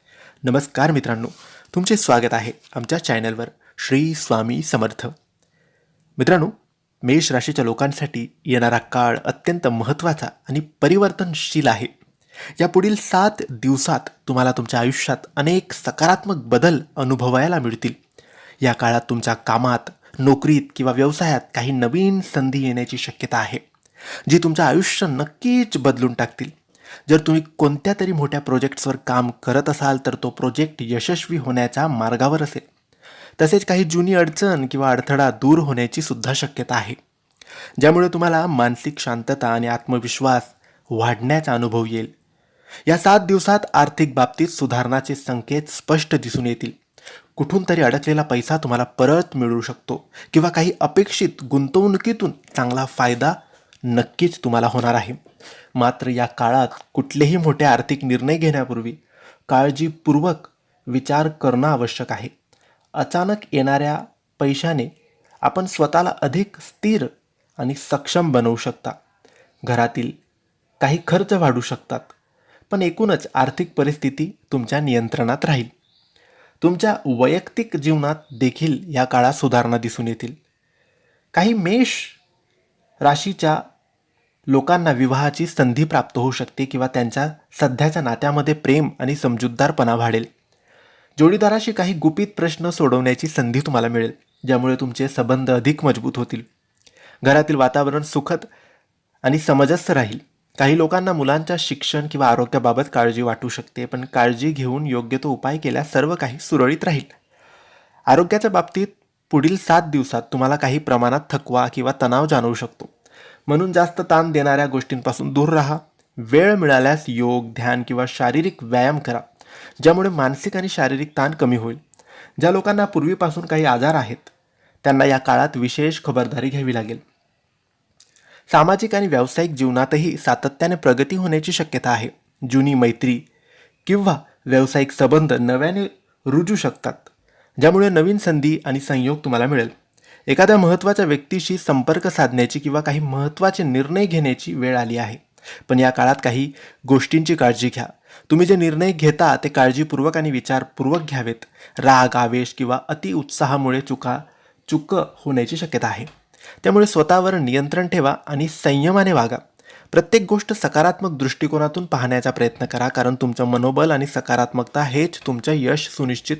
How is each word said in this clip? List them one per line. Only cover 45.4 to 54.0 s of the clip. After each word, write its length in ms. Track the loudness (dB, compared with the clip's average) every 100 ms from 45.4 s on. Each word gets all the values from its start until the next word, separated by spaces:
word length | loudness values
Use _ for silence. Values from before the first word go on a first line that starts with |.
| -4 -6 -6
स्पष्ट 480 | -12 -2 -2 0 -2
दिसून 320 | -2 -4 -4
येतील. 240 | -4 -8 -12 _ _ -20 -20 _ -8
कुठून 280 | -2 -2 0
तरी 120 | 2
अडकलेला 420 | 4 2 0 0
पैसा 340 | 0 -2 -2 -2
तुम्हाला 260 | 0 -2
परत 540 | -2 2 4 4 0 -2
मिळू 240 | -2 -2
शकतो 480 | -4 -12 -10 -10 -12 -20 0
किंवा 160 | 2 2
काही 220 | 0 -2 0
अपेक्षित 640 | 0 2 0 -2 -4 -4
गुंतवणुकीतून 880 | -2 -2 2 2 2 0 -2 -2 -4 -6 _ -4
चांगला 300 | -2 -2 -4
फायदा 480 | -2 0 2 0 -2 _ _ _ _
नक्कीच 560 | -2 0